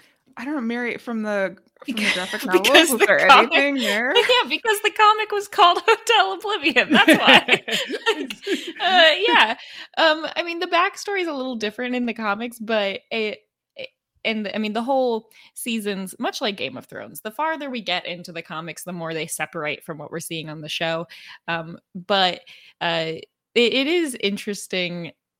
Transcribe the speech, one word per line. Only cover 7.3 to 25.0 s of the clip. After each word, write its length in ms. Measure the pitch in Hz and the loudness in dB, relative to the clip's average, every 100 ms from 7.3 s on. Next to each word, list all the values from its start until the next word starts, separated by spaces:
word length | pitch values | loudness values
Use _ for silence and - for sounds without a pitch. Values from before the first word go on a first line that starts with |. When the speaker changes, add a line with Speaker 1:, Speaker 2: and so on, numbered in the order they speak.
| 262 - - - | 6 6 -2 0
Speaker 2:
<laughs> 640 | - 494 294 453 311 262 | -4 -4 -4 -2 -2 -4
Speaker 3:
<laughs> 40 | 208 392 320 - - | -10 -6 -6 -6 -4
Speaker 2:
Uh, 320 | 359 370 320 359 | 2 6 6 4
yeah. 380 | 440 453 220 240 - - - - | 2 4 4 2 -10 -18 -10 2
Um, 280 | 320 311 302 - | 2 2 -2 -6
I 60 | |
mean, 160 | 339 339 | -6 -4
the 80 | 359 | 0
backstory 540 | 339 381 - - 403 | 2 0 -2 -6 -4
is 80 | 339 | -2
a 60 | |
little 200 | 285 262 | -4 -6
different 400 | 240 208 233 247 | -4 -6 -6 -4
in 120 | 247 240 | -4 -4
the 80 | |
comics, 440 | 220 214 208 240 233 | -4 -4 -4 -6 -10
but 420 | 214 220 196 190 - | -2 -2 0 -6 -6
it, 300 | 226 214 - _ _ _ - | -4 -4 -6 _ _ _ -18
it, 120 | - _ _ _ | -18 _ _ _
and, 260 | - 220 202 | -4 -4 -4
I 40 | - | -4
mean, 140 | 214 | -4
the 100 | 214 | -4
whole 460 | 240 269 254 220 - _ - | -2 0 0 -2 -6 _ -20
season's, 640 | - 247 226 208 196 185 - | -12 -6 -4 -4 -6 -8 -8
much 220 | 240 - | -8 -4
like 160 | 233 196 | -6 -4
Game 220 | 135 127 | -8 -10
of 80 | - | -16
Thrones, 340 | 104 104 - | -16 -16 -14
the 100 | 214 | -12
farther 380 | 226 311 320 285 | -6 -4 -4 -6
we 140 | 247 | -8
get 240 | 180 175 - | -4 -6 -6
into 260 | 175 175 | -12 -12
the 80 | 165 | -14
comics, 440 | - 160 165 151 | -12 -12 -12 -12
the 80 | 180 | -12
more 180 | 175 165 | -10 -8
they 140 | 160 165 | -8 -8
separate 580 | - 156 170 151 143 | -8 -8 -6 -6 -8
from 140 | - 151 | -10 -14
what 120 | 147 | -10
we're 80 | 165 | -12
seeing 300 | - 165 156 | -10 -10 -10
on 140 | 147 | -12
the 60 | 151 | -10
show. 380 | - 165 165 170 - - - - | -6 -4 -4 -6 -16 -20 -18 -8
Um, 320 | 170 165 170 _ | -8 -8 -16 _
but, 460 | 185 175 196 185 - - - - - | -14 -2 2 2 0 -12 -20 -20 -6
uh, 320 | 170 165 160 160 - _ _ | -2 -2 -2 -6 -12 _ _
it, 200 | - 240 | 2 4
it 120 | 262 269 | 2 2
is 300 | 349 311 240 | 0 0 -2
interesting 920 | 196 202 - 202 - 185 175 175 | -4 -4 -6 -10 -6 -4 -4 -6